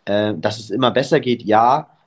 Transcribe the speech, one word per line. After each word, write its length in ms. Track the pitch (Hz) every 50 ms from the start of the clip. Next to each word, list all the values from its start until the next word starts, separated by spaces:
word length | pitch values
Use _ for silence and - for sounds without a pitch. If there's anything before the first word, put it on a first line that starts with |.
| -
Äh, 280 | - 101 104 - 214 208
dass 200 | 78 - 104 107
es 140 | 117 110 110
immer 180 | 95 123 131 120
besser 300 | - 127 147 - 165 143
geht, 240 | 123 127 120 117 -
ja, 520 | 101 104 110 117 123 135 156 165 - _ _ _